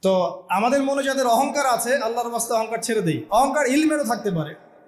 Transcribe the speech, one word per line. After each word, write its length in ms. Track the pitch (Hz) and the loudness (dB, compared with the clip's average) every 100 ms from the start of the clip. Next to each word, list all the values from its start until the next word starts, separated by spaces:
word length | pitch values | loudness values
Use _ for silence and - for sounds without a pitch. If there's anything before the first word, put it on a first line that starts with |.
তো 420 | 190 190 170 175 - | 2 2 0 -4 -4
আমাদের 340 | 185 233 277 | 0 2 2
মনে 200 | 269 277 | 0 0
যাদের 240 | 277 269 254 | -2 0 2
অহংকার 400 | 233 277 294 269 | 2 2 0 0
আছে, 300 | 233 240 269 | 0 0 0
আল্লাহর 320 | 226 240 240 | 0 -4 -4
ওয়াস্তে 260 | 233 - | -4 -2
অহংকার 240 | 226 220 226 | -2 -2 -6
ছেড়ে 180 | 220 220 | -2 -2
দেই। 240 | 175 139 - | 0 -2 0
অহংকার 360 | 208 277 302 269 | 2 2 2 2
ইলমেরও 380 | 269 311 302 | 2 2 0
থাকতে 260 | 226 233 208 | -2 -2 -2
পারে, 240 | 170 151 - - - | -4 -6 -10 -20 -20